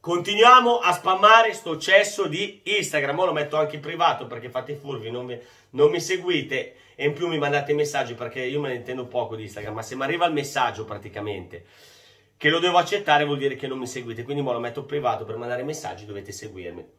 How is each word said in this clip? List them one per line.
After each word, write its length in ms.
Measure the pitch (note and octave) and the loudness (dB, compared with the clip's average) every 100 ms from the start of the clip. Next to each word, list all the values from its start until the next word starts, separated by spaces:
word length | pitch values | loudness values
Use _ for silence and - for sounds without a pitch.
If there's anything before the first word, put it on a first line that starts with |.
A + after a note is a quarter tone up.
Continuiamo 760 | E3+ F3 F3+ G#3 A#3 B3+ A#3+ A#3 | 0 -2 0 6 10 10 8 2
a 120 | F3 | 2
spammare 600 | F3+ F#3 F#3 G#3 A3+ A3+ | 0 0 6 8 8 8
sto 260 | - - D#3 | 0 -6 -6
cesso 480 | - G3 G3+ - F3+ | 6 6 6 0 -2
di 360 | E3 G3+ - | -2 -6 -8
Instagram, 520 | - G#3 F3 D3+ C#3 D3+ | -4 -2 0 -2 -2 0
ora 120 | F#3 | 0
lo 60 | |
metto 220 | D#3 D3 D#3 | 0 -2 -2
anche 200 | D3+ D3 | -2 -4
in 40 | |
privato 460 | D3 E3 E3 - A2+ | -10 0 0 0 -6
perché 240 | A#2 A#2+ | -12 -8
fate 220 | B2+ B2+ | -8 -8
i 20 | |
furbi, 380 | C#3 C#3 B2+ A2+ | -12 -10 -10 -8
non 120 | B2 | -8
mi, 140 | B2+ A#2 - - _ | -8 -12 -14 -20 _
non 220 | B2+ D3 | 4 4
mi 80 | F3 | 4
seguite 760 | - F#3 F3+ D#3+ B2+ C3 - - - - | -2 -2 0 -2 -2 -6 -6 -14 -20 -2
e 100 | C#3+ | -2
in 60 | |
più 160 | D3 F3 | -2 -2
mi 100 | D#3 | 0
mandate 340 | C#3+ C#3+ C#3 | 0 0 0
messaggi 420 | D3 D3 C#3 A#2+ | 0 0 -2 -4
perché 280 | A#2 A#2+ C3 | -6 -8 -6
io 160 | B2+ C#3+ | -4 -2
me 120 | C#3 | -4
ne 40 | |
intendo 320 | B2 A#2 B2+ B2 | -6 -8 -8 -4
poco 300 | B2 A#2 A2 | -4 -4 -6
di 80 | |
Instagram, 300 | G#2+ - G#2 | -10 -10 -10
ma 80 | A2 | -8
se 120 | A2 | -8
mi 80 | B2+ | -6
arriva 240 | C3+ E3+ E3+ | -4 0 0
il 60 | |
messaggio 520 | D3+ - C#3 B2 A2 | 0 -2 -2 -2 -2
praticamente 800 | G#2+ G2+ G#2 G#2+ G#2 G2 F2 E2+ F2 _ - - - _ _ _ | -10 -10 -10 -8 -6 -8 -10 -18 -20 _ -20 -20 -20 _ _ _
che 120 | D3 | 0
lo 100 | E3 | 2
devo 200 | F3+ F3 | 4 4
accettare 460 | E3+ G3+ - D3 | 2 -2 2 2
vuol 140 | D3 C#3+ | 2 0
dire 160 | C#3 | -2
che 140 | C3 C3 | -4 -8
non 100 | C3 | -8
mi 80 | A#2+ | -8
seguite, 380 | B2+ A#2+ A2 | -10 -10 -10
quindi 180 | A#2 C#3+ | -6 -4
mo 80 | C3+ | -2
lo 80 | A#2+ | -2
metto 260 | A#2+ A#2 | -4 -8
privato 400 | C3+ D3 B2 G#2+ | -6 -2 -2 -2
per 120 | G#2+ A2+ | -6 -8
mandare 260 | A#2+ B2 | -6 -6
messaggi, 420 | C#3 D3+ G#2+ G2+ | -6 -8 -10 -12
dovete 280 | G#2 G2+ G2 | -12 -14 -12
seguirmi. 520 | G2 G#2+ F#2 F2 E2+ - | -14 -14 -12 -12 -14 -18